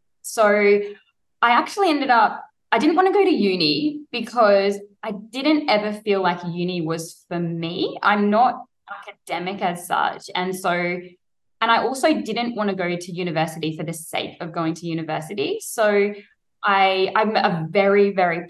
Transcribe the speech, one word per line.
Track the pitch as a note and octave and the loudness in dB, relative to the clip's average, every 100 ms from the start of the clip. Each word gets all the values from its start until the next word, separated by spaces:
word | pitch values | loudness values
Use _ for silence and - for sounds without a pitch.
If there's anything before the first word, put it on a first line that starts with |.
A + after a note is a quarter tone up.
| _ _ | _ _
so | - - G#3 | -10 2 4
I | G#3 G3+ G#3 G3+ G3+ _ _ _ _ A#3+ | 6 4 4 0 -12 _ _ _ _ 4
actually | A#3+ D#4+ - F#4+ | 4 2 0 2
ended | D4 C4+ | 2 4
up, | A#3+ G#3 - - _ _ | 4 4 0 -14 _ _
I | A3+ | 2
didn't | D4+ F4 | 4 4
wanna | F#4 | 4
go | G4+ F#4+ | 4 4
to | |
uni | D4+ G3+ F3+ D#3 D3+ D3+ - - | 4 2 2 0 0 -2 -4 -8
because | A#3+ - A#3+ G#3 G3+ G3+ G3+ - _ | -8 -4 2 6 6 4 -2 -10 _
I | A3+ | -10
didn't | G3+ - C4 C#4+ D4+ D4+ | -10 -10 -2 2 2 2
ever | G#3+ G#3+ | 0 0
feel | G#3 G#3+ G3 | -6 -2 0
like | F3+ F3+ F3+ | 0 -2 -6
uni | F3 F3 F3+ | -4 -4 -2
was | D#3+ E3 E3 - _ | -4 -4 -8 -14 _
for | E3+ | -4
me. | E3+ E3 E3 - A4+ C#5 | -4 -4 -6 -4 -4 -2
I'm | G3 G#3 G#3 | 0 2 2
not | G#3+ B3+ - - _ - | 4 2 0 -12 _ -20
academic | G3+ - - - E3+ F3+ G3+ | -18 -18 -20 -10 -8 -8 -4
as | F#3+ F3 - | -4 -6 -4
such. | - - - - | -2 -2 -6 -10
And | F#3 F#3 F#3 | -6 -4 -4
so, | F#3+ | -2
and | F3 F3 F3+ F3+ - _ _ _ _ A3+ | -2 -2 -6 -10 -20 _ _ _ _ 2
I | A3+ | 2
also | - C4+ D#4+ D4+ | 2 0 2 2
didn't | - A3 A#3+ A3 | -2 -4 -4 -2
wanna | G#3 F#3 | -2 -2
go | F3 F3 | -4 -4
to | F#3 | -8
university | F3 F3 D#3+ E3 E3 D#3 D#3 | -6 -4 -2 -2 -4 -6 -6
for | |
the | D#3+ | -8
sake | D#3+ - - - - | -10 -8 -8 -8 -10
of | E3+ | -10
going | E3 D#3+ E3+ | -6 -4 -4
to | E3+ | -6
university. | E3 D#3 D#3 D#3 G3+ C#3+ A4 | -8 -6 -8 -8 -6 -4 -6
So | - - G#3+ G3+ G3+ G#3 - _ _ _ | -8 0 2 2 0 -4 -16 _ _ _
I, | G#3 G3 F#3+ F#3+ F#3+ G3+ | 0 2 4 2 0 2
I'm | A3 A3 | 2 2
a | G3+ E3+ D#3+ | 0 0 -2
very, | G3 G3 G3+ G3+ | 2 4 4 4
very | F#3+ F3+ E3+ | 2 0 0